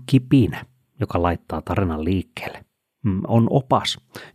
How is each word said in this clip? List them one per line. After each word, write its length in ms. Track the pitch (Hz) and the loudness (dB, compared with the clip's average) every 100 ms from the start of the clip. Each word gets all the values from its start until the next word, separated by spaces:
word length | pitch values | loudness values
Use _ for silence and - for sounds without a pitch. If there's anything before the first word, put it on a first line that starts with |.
| - | 2
kipinä, 580 | 131 - 143 107 - - _ _ - | 2 4 4 4 -2 -14 _ _ -8
joka 220 | 107 87 | -4 0
laittaa 400 | 87 85 - 80 | 0 0 -6 -10
tarinan 420 | - 92 92 78 | -4 -2 -2 -2
liikkeelle. 600 | 82 95 - - - - _ _ _ _ | -2 -2 -4 -10 -12 -14 _ _ _ _
Mm, 160 | 104 95 - | -4 -2 0
on 200 | 113 113 | 2 4
opas, 480 | 139 - 123 - - _ - - | 2 2 0 -2 -8 _ -20 -10